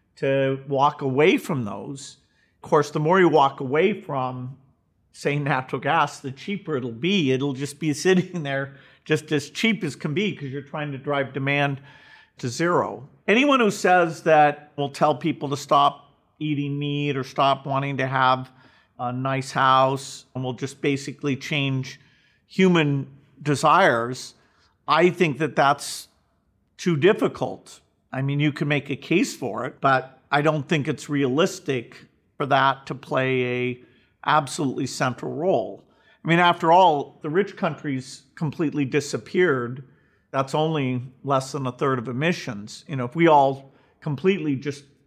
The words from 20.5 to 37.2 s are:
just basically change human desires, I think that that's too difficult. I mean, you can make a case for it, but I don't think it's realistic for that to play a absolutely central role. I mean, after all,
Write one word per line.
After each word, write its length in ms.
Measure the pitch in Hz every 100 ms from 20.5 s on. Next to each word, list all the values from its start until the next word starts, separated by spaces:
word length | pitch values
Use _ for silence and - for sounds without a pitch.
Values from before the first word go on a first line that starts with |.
just 260 | 113 135 -
basically 560 | 151 135 147 135 147 131
change 640 | - 151 139 131 131 - _ _ _ _ _
human 600 | - 190 165 147 139 135 - _ _
desires, 920 | 143 135 156 165 180 117 117 127 - _ _ _ _ _ -
I 220 | 156 180
think 280 | 180 170 127
that 160 | 151
that's 540 | 156 139 143 - - - _ _ _ _ _ _ -
too 200 | 180 151
difficult. 840 | 175 214 226 - 127 98 - - _ _ _
I 100 | 131
mean, 180 | 135 143
you 120 | 151
can 160 | 139 147
make 220 | 143 135
a 60 | -
case 400 | - 170 262 -
for 300 | 123 110 123
it, 140 | -
but 400 | 139 131 131 - _
I 120 | 147
don't 260 | 151 151 135
think 200 | 160 143
it's 200 | 131 -
realistic 960 | 143 135 139 185 - - 131 - - - _ _ -
for 100 | 139
that 400 | 135 135 135 -
to 80 |
play 500 | 131 - 143 131 127
a 360 | 123 123 123 123 - _ _ _ -
absolutely 600 | 151 139 - 139 - 131
central 460 | - 139 123 151
role. 520 | 127 185 135 98 98 _ _ _ _
I 40 | 156
mean, 100 | 170
after 320 | 175 170 165
all, 460 | 175 180 147 - -